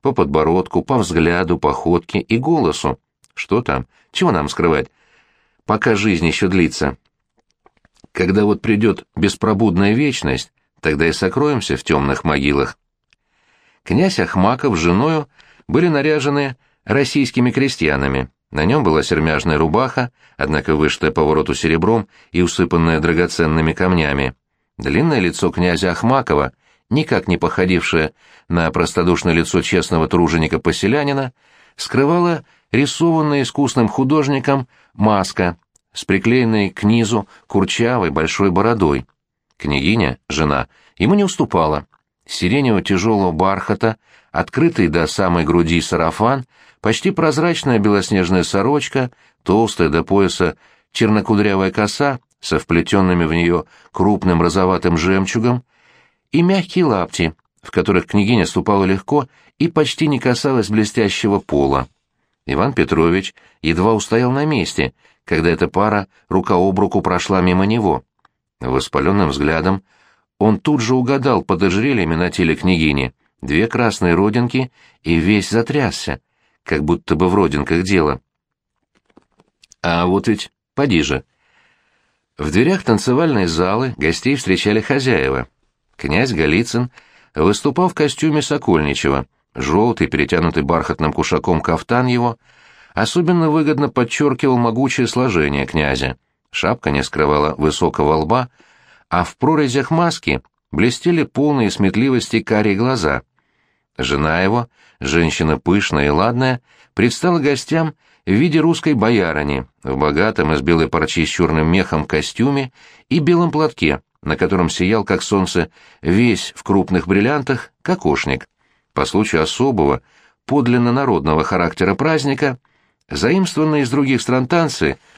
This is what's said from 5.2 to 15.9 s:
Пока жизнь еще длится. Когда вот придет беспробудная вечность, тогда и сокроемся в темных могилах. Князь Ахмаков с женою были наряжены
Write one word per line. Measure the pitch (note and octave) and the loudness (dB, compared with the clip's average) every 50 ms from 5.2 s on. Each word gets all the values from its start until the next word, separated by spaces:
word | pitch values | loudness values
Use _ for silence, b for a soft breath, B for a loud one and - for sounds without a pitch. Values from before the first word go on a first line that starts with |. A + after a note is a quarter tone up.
| _ _ _ _ _ _ _ _ _ | _ _ _ _ _ _ _ _ _
Пока | - G#2+ G#2+ - B2 A2 | -4 -2 0 0 0 0
жизнь | G2 G#2 A2 F2+ D#2+ E2 | 0 2 0 0 2 0
еще | D#2+ - - G#2 | 0 0 0 0
длится. | F#2 F#2+ F#2 E2+ D2 - - D2+ C#2 B1+ - _ _ _ _ _ _ _ _ _ _ _ _ _ _ _ _ _ _ _ _ _ _ | 0 2 2 2 0 0 -2 -4 -4 -6 -8 _ _ _ _ _ _ _ _ _ _ _ _ _ _ _ _ _ _ _ _ _ _
Когда | - - F#2 F2+ F#2+ G#2+ G#2 | -4 -2 0 0 2 2 2
вот | G#2 G2+ - | 2 0 0
придет | - A#2 G#2+ G#2 A2+ G#2 F2+ - - _ - | 0 0 0 2 2 0 0 -2 -6 _ -4
беспробудная | - F#2 F#2+ - - - A2+ G#2 G2 A2+ G#2 E2+ F2+ G2+ G2+ G#2+ | -2 -2 -2 0 0 0 0 2 2 2 2 2 2 2 2 2
вечность, | B2+ D3+ C#3+ A#2+ - - C#2+ B1+ B1+ - - _ _ _ _ _ _ | 2 0 -2 -2 -4 -4 -4 -4 -4 -6 -10 _ _ _ _ _ _
тогда | - D#2+ D2+ C#2+ E2 | -4 -2 0 2 2
и | E2 | 0
сокроемся | D#2 - F#2+ F#2 - B2+ D3 D3 C#3+ A2 - - C#2 | 0 0 -2 -2 0 0 0 0 0 -2 -2 -4 -6
в | - - | -4 -2
темных | - D#2 C#2+ C#2 C#2 C2+ - - | 0 0 0 0 0 -2 -2 0
могилах. | D#2+ D2 C#2+ C#2 C#2+ C#2 C#2 B1 - - _ _ _ _ _ _ _ _ _ _ _ _ _ _ _ _ _ _ _ _ _ - | 0 0 0 0 0 0 0 0 -2 -6 _ _ _ _ _ _ _ _ _ _ _ _ _ _ _ _ _ _ _ _ _ -6
Князь | - F#2 C3 F3+ F#3+ - - | -2 0 0 0 0 0 -2
Ахмаков | F2 - - F#2+ F#2 G#2+ B2+ B2+ - C3+ G2 | -2 0 0 2 2 2 2 0 0 0 0
с | D#2+ | 2
женою | E2 F2 F2+ G#2 C#3 D#3+ D#3+ D#3 C#3 - b b b b b b b | 2 2 2 2 2 0 0 -2 -4 -8 b b b b b b b
были | b - D3 F3 | b 0 2 2
наряжены | F3 | 2